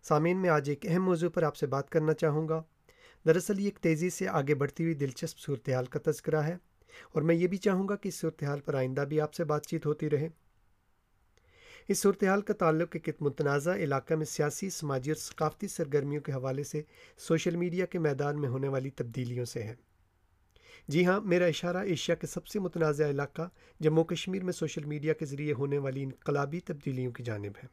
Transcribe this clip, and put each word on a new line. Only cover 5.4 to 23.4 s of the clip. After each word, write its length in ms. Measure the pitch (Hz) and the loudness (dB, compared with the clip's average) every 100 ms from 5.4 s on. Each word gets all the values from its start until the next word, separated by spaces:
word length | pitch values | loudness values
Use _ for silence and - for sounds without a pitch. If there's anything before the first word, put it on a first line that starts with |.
| - 135 - 127 127 | -6 -4 0 -2 0
کا 140 | - - | -2 -2
تذکرہ 380 | 147 - 156 | -2 0 0
ہے، 120 | 151 175 _ _ _ - - | 0 -4 _ _ _ -20 -6
اور 100 | 160 | -2
میں 140 | 151 170 | 4 4
یہ 120 | 175 | 4
بھی 100 | 190 | 2
چاہوں 300 | 208 185 196 | 2 2 0
گا 60 | 202 | -2
کہ 120 | 196 | -4
اس 120 | - | -4
صورتحال 380 | 160 - 143 143 | -4 -4 -4 -4
پر 160 | - 139 | -2 0
آئندہ 300 | 131 131 143 | 0 0 0
بھی 120 | 156 | 0
آپ 120 | 151 | 0
سے 100 | - | -2
بات 220 | 160 151 - | 0 0 -2
چیت 200 | 165 147 | -4 -2
ہوتی 240 | 151 151 | -2 0
رہے۔ 200 | 143 160 - _ _ _ _ _ _ _ _ _ _ _ _ - - - | 0 0 -8 _ _ _ _ _ _ _ _ _ _ _ _ -20 -20 -2
اس 120 | 196 | 4
صورتحال 420 | 196 196 190 196 | 4 4 4 2
کا 120 | 202 208 | 2 2
تعلق 420 | 170 160 175 165 | 4 4 2 -2
ایک 240 | - 147 | -6 -2
متنازع 540 | 143 - 143 143 147 196 | -2 0 2 2 0 0
علاقہ 360 | 160 139 - | 2 0 0
میں 120 | 160 151 | -2 0
سیاسی، 420 | - 147 143 196 | 0 -2 -2 -6
سماجی 400 | - 151 135 131 | -6 -2 -2 -2
اور 100 | 151 | -4
ثقافتی 460 | - - 156 - 202 | -6 -2 -2 -2 -10
سرگرمیوں 520 | - 156 147 143 147 | -4 0 0 0 -4
کے 100 | 143 | -4
حوالے 320 | 135 131 131 147 | -4 -2 -4 -4
سے 160 | 151 151 - - - | -6 -8 -18 -20 -20
سوشل 360 | - 165 175 170 | 0 2 2 0
میڈیا 280 | 175 175 180 | -2 -2 -2
کے 140 | 180 | 0
میدان 400 | 160 135 143 147 | 0 0 0 0
میں 80 | 139 | -2
ہونے 180 | 131 135 | 0 0
والی 220 | 135 135 | -2 -4
تبدیلیوں 540 | - 120 120 123 123 120 | -6 -6 -4 -4 -4 -4
سے 180 | - | -6
ہے۔ 120 | 104 117 _ _ _ _ _ _ _ _ - - - | -8 -10 _ _ _ _ _ _ _ _ -20 -20 -2
جی 160 | 147 180 | 2 4
ہاں، 140 | 190 | 2
میرا 240 | 214 180 175 | 4 4 4
اشارہ 320 | 151 175 175 208 | 2 -2 -2 -2
ایشیا 280 | 165 - 170 | -2 0 -2
کے 120 | 160 | -2
سب 200 | - - | -8 -6
سے 120 | 214 | -4
متنازع 500 | 185 170 156 147 151 | -4 0 0 2 0
علاقہ 320 | 139 143 - | 0 -4 -6